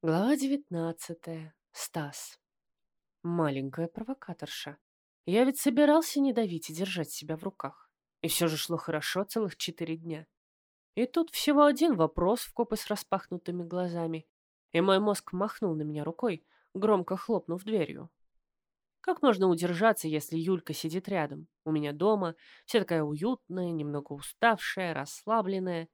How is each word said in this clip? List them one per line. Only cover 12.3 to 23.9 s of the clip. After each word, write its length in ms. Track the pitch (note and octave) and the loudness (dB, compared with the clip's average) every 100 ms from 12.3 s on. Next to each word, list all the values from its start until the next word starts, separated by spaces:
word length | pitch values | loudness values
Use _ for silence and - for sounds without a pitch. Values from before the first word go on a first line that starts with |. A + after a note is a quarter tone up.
| A#3+ | 2
вкупе 340 | - - A#3 G#3+ | -2 -4 -2 -2
с 120 | - | -4
распахнутыми 760 | G#3 - G3 - F3+ - F3+ | -6 -2 -4 -4 -10 -6 -6
глазами, 640 | E3+ F3 F3+ E3+ E3 D#3+ D#3+ _ _ _ _ | -4 -4 -2 -2 -4 -4 -10 _ _ _ _
и 80 | E3+ | 2
мой 180 | F#3 F#3+ | 6 6
мозг 320 | G#3 G3 - | 4 0 -2
махнул 420 | F3+ G3+ - G3+ D#3 | -4 -4 -2 -2 -2
на 80 | |
меня 200 | D3+ D3+ | -4 -4
рукой, 420 | D3 E3 A#3+ E3+ _ _ _ | -4 -2 -2 -2 _ _ _
громко 420 | - G#3 G3+ F3 F#3 | -2 2 4 2 -4
хлопнув 480 | - G#3+ - E3+ | 0 -2 -2 -6
дверью. 460 | G3 A3 D3 - E3+ _ _ _ _ _ _ _ _ _ | -2 0 0 -4 -14 _ _ _ _ _ _ _ _ _
Как 200 | - F4 | -4 2
можно 260 | C#4 G3+ F#3+ | 4 6 4
удержаться, 600 | E3+ F3 E3+ A3 G#3+ D#3+ | 4 2 4 4 4 0
если 300 | D3+ - E3 | -4 -2 -4
Юлька 360 | E3 F#3 - | 0 -2 -2
сидит 340 | - E3 E3+ F#3+ | -6 -4 -4 -2
рядом, 400 | F#3+ D3 C#3+ D#3+ _ | -2 -2 -6 -16 _
у 80 | - | -2
меня 220 | D#3 D3 | -2 -2
дома, 420 | D3 F#3 G#3+ F3+ D#3+ - - - | 0 2 2 0 -6 -18 -20 0
вся 140 | A#3 | 0
такая 240 | F#3+ E3 | 2 0
уютная, 680 | D3 D3+ G3 B3+ _ F#3 F3+ | 0 -2 -2 -2 _ -6 -4
немного 420 | E3 D3 | -4 -4